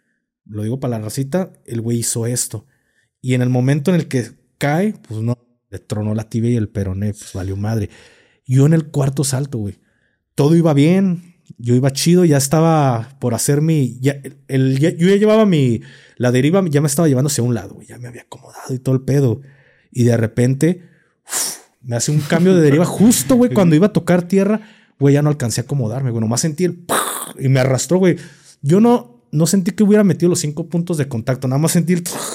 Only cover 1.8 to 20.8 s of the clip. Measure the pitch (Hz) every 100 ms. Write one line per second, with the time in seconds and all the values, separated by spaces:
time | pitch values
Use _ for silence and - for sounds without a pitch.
1.8 | 113 120 107 120 117 123 - 107 - _
2.8 | _ _ _ _ 127 127 123 123 127 147
3.8 | 165 175 135 131 113 - _ - 143 156
4.8 | 208 202 - 110 113 120 _ _ _ 98
5.8 | - 107 107 110 110 117 117 120 104 101
6.8 | 95 95 104 - - 95 92 98 104 113
7.8 | 98 - - _ _ _ - 131 143 165
8.8 | 156 143 139 139 139 131 139 117 101 -
9.8 | _ _ _ _ _ - 143 165 160 139
10.8 | 151 190 196 175 - _ - - 117 123
11.8 | 139 139 165 175 170 139 135 160 165 156
12.8 | 135 117 110 - 123 113 - 143 160 156
13.8 | 123 113 131 139 - - - 135 131 135
14.8 | 147 139 175 196 214 220 208 156 131 117
15.8 | - - - - 123 127 143 196 180 143
16.8 | 147 180 165 127 147 120 120 113 - -
17.8 | - - 123 120 - - - - - 127
18.8 | - 131 135 139 131 107 - _ _ _
19.8 | _ 127 120 117 110 - 123 135 156 180